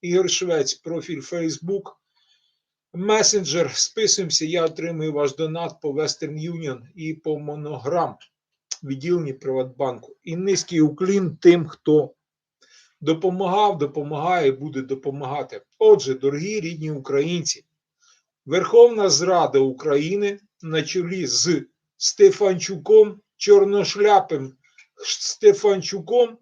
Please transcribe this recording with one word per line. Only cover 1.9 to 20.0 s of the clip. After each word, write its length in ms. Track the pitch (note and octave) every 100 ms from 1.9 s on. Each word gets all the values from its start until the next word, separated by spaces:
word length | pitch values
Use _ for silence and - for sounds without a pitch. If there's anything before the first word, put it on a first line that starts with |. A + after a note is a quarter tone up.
| _ _ _ _ _ _ _ _ _ _
месенджер, 760 | F3 G3 G#3+ - G#3 E3 D#3+ D3
списуємося, 720 | - - - G#3+ - F3 - D#3
я 200 | F3 E3
отримую 480 | D#3+ E3 E3 D#3
ваш 220 | D3 C#3+ C3+
донат 400 | D#3 E3 E3 C3+
по 100 | D#3
Western 600 | C#3 D3+ - D#3 D3+ D#3+
Union 300 | E3+ D#3 B2 A2+ F3+
і 180 | D#3+
по 220 | D#3 D#3+ D3+
Monogram, 760 | D3+ D3+ D3 C3+ A#2 E3+ - - - _ _ _ _ -
відділенні 500 | C#3 C3+ D#3 F3 D3+
Приватбанку. 800 | C3 - C3 B2+ C3 C3+ A#2+ - -
І 120 | - E3
низький 460 | F#3+ F#3 - E3+
уклін 560 | D3+ D3 F#3 G3 F3+ D#3
тим, 260 | F3+ F3 D#3
хто 460 | - - D3+ B2+ _ _ _ _ _ _ _ _ _
допомагав, 760 | D3 E3 F#3 F3+ F#3+ G3 G#3 F3
допомагає 680 | C#3+ D3+ D3 D3 E3 F3+ C#3+
і 40 |
буде 300 | C3 D3 C3+
допомагати. 800 | C3 C3+ C#3+ C#3 C3+ D3 - G#2+ _ _
Отже, 340 | A3 G3 C3
дорогі 460 | C3 C#3 D3 F3+ G#3+
рідні 320 | E3 E3 D#3
українці, 760 | D3 C3 C#3 D#3 F3 - - _ _ _ _ _ _ _ _ -
Верховна 640 | E3+ F#3+ A#3 A#3+ A3 G3
Зрада 500 | D3+ F3 F3 C#3+ C#3
України 800 | C3+ C3 D#3 C#3+